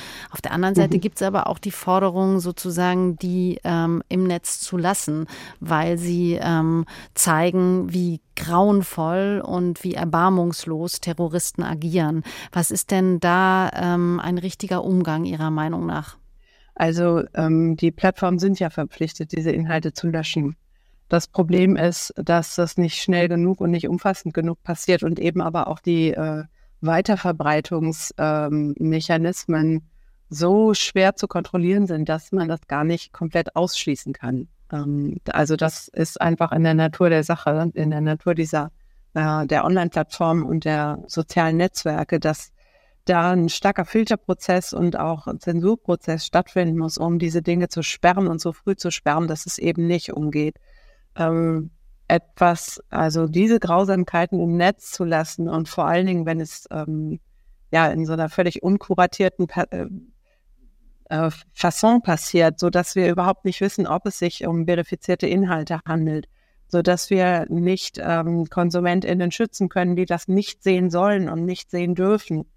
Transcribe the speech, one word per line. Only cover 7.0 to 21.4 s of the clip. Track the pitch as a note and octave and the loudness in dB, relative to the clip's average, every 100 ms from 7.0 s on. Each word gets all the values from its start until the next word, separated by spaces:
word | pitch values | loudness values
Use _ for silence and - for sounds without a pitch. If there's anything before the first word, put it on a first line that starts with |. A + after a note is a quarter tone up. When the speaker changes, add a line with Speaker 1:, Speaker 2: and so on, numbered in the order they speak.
| - | -12
Speaker 1:
zeigen, | - F3 D#3 F3 F#3 F3+ F#3 F3+ | -2 2 2 2 2 2 2 0
wie | F3+ F3 D#3+ _ - | -2 -2 -4 _ -12
grauenvoll | D3+ E3+ G3+ G3+ F3 - D#3+ F3+ G3 G3+ | 0 2 4 4 0 -4 -2 0 0 -2
und | - F3+ F3+ E3+ | -4 -2 -2 -2
wie | F#3 | -6
erbarmungslos | - E3 E3 F#3 F#3 F3 D#3+ E3 D#3 E3+ - | -4 -2 2 4 4 0 -4 -6 -6 -6 -6
Terroristen | - E3 E3+ E3+ - - | -6 -4 -2 -2 -4 -6
agieren. | - D#3 E3 F3 D3+ D#3+ - - - | -6 -4 -2 0 2 0 -4 -12 -6
Was | F3+ E3 | -2 -2
ist | F#3 - | -2 0
denn | F#3 F#3 F3 | 2 2 2
da, | F3 F3+ F#3 F#3 F#3 | 2 4 4 2 0
ähm, | - F3+ F3 F3 F3 | -2 0 2 2 0
ein | F3 F3+ | -2 -4
richtiger | F#3 - F#3+ F3+ | -4 -8 -4 -2
Umgang | - F#3 E3 D#3 | 0 0 2 -2
Ihrer | F3 D#3+ D#3 | -2 -2 -2
Meinung | D#3 D#3 F3 E3+ | 0 -2 -4 -4
nach? | D3+ D3+ - - - _ _ _ - | -6 -8 -18 -20 -20 _ _ _ -2
Speaker 2:
Also, | E3 E3 F3 E3+ - | 0 2 2 2 0
ähm, | - D#3+ D#3+ E3 D#3+ | -2 2 4 4 2
die | E3+ | 0
Plattformen | - F#3 - F3+ F3+ | 2 0 2 0 2
sind | G3 F#3+ | 0 0
ja | E3 | -2
verpflichtet, | - D3 - D#3+ - D#3 | -4 -8 -4 -6 -6 -8
diese | D#3+ D#3+ | -4 -2
Inhalte | D3+ D#3+ D#3+ D#3 | -2 -2 -2 -4
zu | - E3+ | -4 -4
löschen. | D#3+ D#3 D#3+ C#3+ D#3+ _ _ _ _ - | -2 -2 -2 -2 -6 _ _ _ _ 0
Das | E3+ - | 0 0
Problem | - | 0